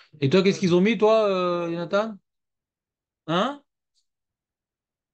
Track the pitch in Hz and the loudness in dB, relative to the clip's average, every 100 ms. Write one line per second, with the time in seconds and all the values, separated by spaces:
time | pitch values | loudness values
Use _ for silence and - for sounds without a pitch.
0 | _ - 135 180 190 196 190 175 196 220 | _ -4 0 2 2 0 2 2 2 2
1 | 208 220 208 185 180 175 170 170 170 196 | 2 2 2 0 -2 -4 -6 -8 -4 -4
2 | 220 202 _ _ _ _ _ _ _ _ | -4 -8 _ _ _ _ _ _ _ _
3 | _ _ - 170 233 285 _ _ _ _ | _ _ -6 -2 -2 -6 _ _ _ _
4 | _ _ _ _ _ _ _ _ _ _ | _ _ _ _ _ _ _ _ _ _
5 | _ | _